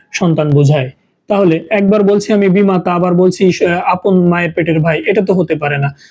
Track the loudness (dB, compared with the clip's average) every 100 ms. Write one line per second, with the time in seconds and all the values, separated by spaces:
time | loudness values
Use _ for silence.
0 | _ -4 0 0 0 2 2 2 -2 -10
1 | _ _ -4 0 2 0 -2 -2 2 2
2 | 2 0 0 0 2 2 2 0 -2 -2
3 | 0 2 0 2 0 0 -2 -2 -2 -2
4 | 0 2 2 0 -2 -4 -2 0 0 -2
5 | -2 -2 0 -2 -2 -4 -4 -4 -6 -8
6 | -20